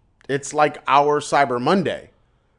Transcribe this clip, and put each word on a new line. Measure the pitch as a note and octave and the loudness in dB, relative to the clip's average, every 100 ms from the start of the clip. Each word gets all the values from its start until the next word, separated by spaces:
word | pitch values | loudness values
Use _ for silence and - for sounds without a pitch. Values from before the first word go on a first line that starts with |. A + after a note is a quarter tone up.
| _ _ - | _ _ -8
it's | C#3 - | -8 -4
like | D3+ D3+ D3 - | -2 -2 -2 2
our | C#3 D3 D3 | 2 4 0
Cyber | C#3+ D3+ C3+ B2 | 0 0 0 0
Monday. | C3 G3 C3 E2 - _ _ _ _ | 0 0 0 -6 -12 _ _ _ _